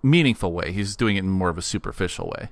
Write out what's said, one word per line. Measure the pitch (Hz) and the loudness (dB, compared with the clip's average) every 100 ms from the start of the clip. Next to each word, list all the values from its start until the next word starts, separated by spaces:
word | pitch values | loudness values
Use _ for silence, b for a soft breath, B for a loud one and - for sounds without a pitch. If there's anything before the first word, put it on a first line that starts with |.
meaningful | 131 170 147 110 95 | 4 6 4 2 -2
way. | 85 - | -4 -4
He's | 95 101 101 | -4 -4 0
doing | 113 98 | 2 2
it | |
in | 95 | 0
more | 95 90 | 0 0
of | 85 | -2
a | |
superficial | - 104 - - 90 - 85 - | -4 -4 -6 -4 -4 -4 -8 -8
way. | - | -12